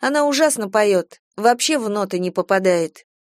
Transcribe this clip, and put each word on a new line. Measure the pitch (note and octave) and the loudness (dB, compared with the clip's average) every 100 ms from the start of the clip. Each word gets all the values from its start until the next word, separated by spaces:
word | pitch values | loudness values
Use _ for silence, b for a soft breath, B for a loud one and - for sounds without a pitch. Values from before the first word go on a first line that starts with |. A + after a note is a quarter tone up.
"Она | C4 D4 | -2 0
ужасно | D4 C#4 D#4 A#3+ G3+ | 0 2 0 0 -2
поет, | G#3+ G#3 F#3 - - _ - | 0 2 0 -2 -12 _ -2
вообще | A3 A#3+ - D4 | 0 2 0 -2
в | A3 | -2
ноты | G#3 G3 F3+ | -4 -4 -4
не | F3+ | -4
попадает". | F#3 F3 F#3+ F#3 F3 D#3+ - _ _ _ | -4 0 0 2 0 -2 -8 _ _ _